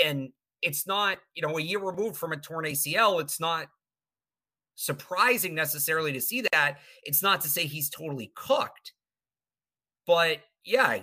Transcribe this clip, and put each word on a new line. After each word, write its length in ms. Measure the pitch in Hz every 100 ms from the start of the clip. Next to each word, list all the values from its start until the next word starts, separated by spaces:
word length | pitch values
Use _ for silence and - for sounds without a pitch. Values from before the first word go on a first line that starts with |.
And 260 | 160 139 131 - _ _
it's 220 | 170 147
not, 340 | - 196 202 185 _ 165
you 100 | 156
know, 100 | 160
a 40 |
year 160 | 156 202
removed 380 | 190 175 220 160
from 160 | 165
a 40 | 156
torn 300 | 147 160 156
A 80 |
C 220 | 143 143 180
L, 240 | 220 180
it's 180 | 147 -
not 300 | 165 165 147 _ _ _ _ _ _ _ _ _ _
surprising 800 | - - 139 - 180 240 254 185
necessarily 580 | 160 151 151 151 160 156
to 80 | 131
see 220 | - 240 220
that. 260 | 156 147 147 - -
It's 180 | - 147
not 180 | 196 190
to 60 | 151
say 180 | 175 160
he's 240 | 151 147
totally 420 | - 156 139 107
cooked, 580 | - - 285 - - - - _ _ _ _ _ _ _ _ _ _ -
but 340 | 170 165 151 - _
yeah, 340 | - 240 208 107